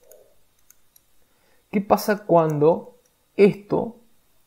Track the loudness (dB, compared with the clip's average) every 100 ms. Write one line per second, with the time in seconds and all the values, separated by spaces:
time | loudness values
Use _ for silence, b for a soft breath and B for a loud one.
0 | _ -20 _ _ _ _ _ _ _ _
1 | _ _ _ _ _ _ _ -6 -2 -2
2 | -2 -4 0 0 0 0 0 0 -6 -20
3 | _ _ _ 0 2 0 -6 -6 -6 -12
4 | _ _ _ _